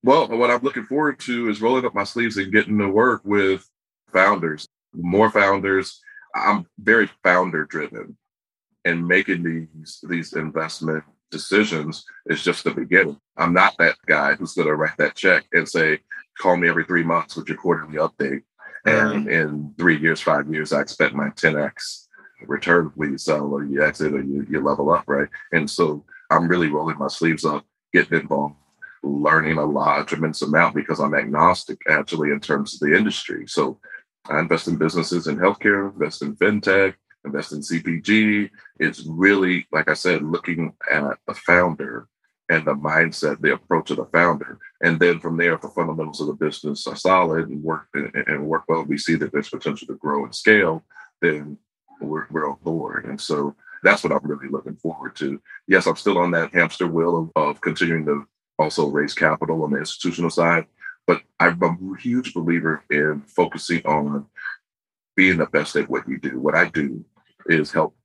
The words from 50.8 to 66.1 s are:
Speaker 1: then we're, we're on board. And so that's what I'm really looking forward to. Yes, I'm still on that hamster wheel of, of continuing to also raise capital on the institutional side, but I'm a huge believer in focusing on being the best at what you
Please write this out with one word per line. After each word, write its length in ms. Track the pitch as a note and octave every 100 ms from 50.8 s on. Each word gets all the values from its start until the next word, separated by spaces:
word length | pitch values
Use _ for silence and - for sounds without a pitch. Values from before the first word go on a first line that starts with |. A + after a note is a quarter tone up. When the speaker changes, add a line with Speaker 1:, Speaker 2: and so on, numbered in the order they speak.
| _ - - _
Speaker 1:
then 360 | E2+ D2+ D2 C#2+ _ _ _ _
we're, 240 | D2 D#2 -
we're 180 | D#2 D2
on 80 | C#2
board. 420 | D#2+ E2 D2 C#2 -
And 140 | C#2
so 340 | - D2 C#2+ - - -
that's 200 | F#2 G2+
what 100 | -
I'm 120 | C#2+ -
really 220 | D2 C#2
looking 280 | C#2 B1+ A1+
forward 380 | E2 - - -
to. 220 | C#2+ C#2 _ - -
Yes, 180 | F#2+ F2
I'm 100 | E2
still 200 | G#2 F#2
on 140 | F2+
that 200 | E2+ E2
hamster 340 | F2+ E2+ - F2
wheel 440 | E2 E2 E2+ D#2+ -
of, 140 | D#2
of 120 | D2
continuing 440 | F2 D#2+ F2 E2 D2+
to 200 | C#2+ C#2+ _ _ -
also 300 | D2+ - C#2+
raise 260 | D2 D2
capital 500 | - D#2+ - D#2+ D#2+
on 80 | D2+
the 60 | C#2+
institutional 520 | D2 - F2 E2+ E2+
side, 340 | - E2+ E2+ D#2+ _ - - -
but 160 | E2+ _ _
I'm 220 | F2 F2
a 160 | F2 E2+ F#2+ F#2+
huge 320 | B2 B2 B2
believer 500 | F2 E2 E2+ D#2+ D#2 _
in 320 | D2 D#2 D2 -
focusing 580 | - E2 D#2+ - E2+ D#2
on 400 | D2+ D2 C#2+ - - - - _ _ _ _ _ -
being 220 | F#2 F2
the 80 | D2
best 280 | D2+ D2 D2
at 140 | C#2+
what 180 | C2+
you 100 | -